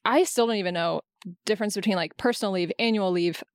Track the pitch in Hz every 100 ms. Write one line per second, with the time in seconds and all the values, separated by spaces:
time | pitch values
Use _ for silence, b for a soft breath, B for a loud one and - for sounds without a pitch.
0 | - 269 359 - 233 220 180 175 170 160
1 | - _ 190 175 - 214 208 202 202 185
2 | 165 - - 240 208 190 170 - 226 214
3 | 190 180 170 160 -